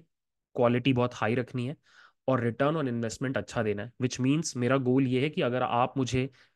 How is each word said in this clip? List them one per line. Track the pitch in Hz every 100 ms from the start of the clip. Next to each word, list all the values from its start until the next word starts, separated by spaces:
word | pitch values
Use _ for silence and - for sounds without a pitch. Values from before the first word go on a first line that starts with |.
| - _ _ _ _ -
क्वालिटी | 120 120 131
बहुत | 123 120
हाई | - 107 123
रखनी | 120 127 123
है | 160 _ - - _ -
और | 127 117
return | 113 143 160
on | 135
investment | 120 113 - 131 135
अच्छा | 104 123
देना | 107 101
है, | 117 -
which | 123 -
means | 127 147 165 123
मेरा | 120 139
गोल | 123 131 131
ये | 127
है | 151
कि | 160
अगर | 135 123
आप | 127 120 127 135
मुझे | 123 127 131 - _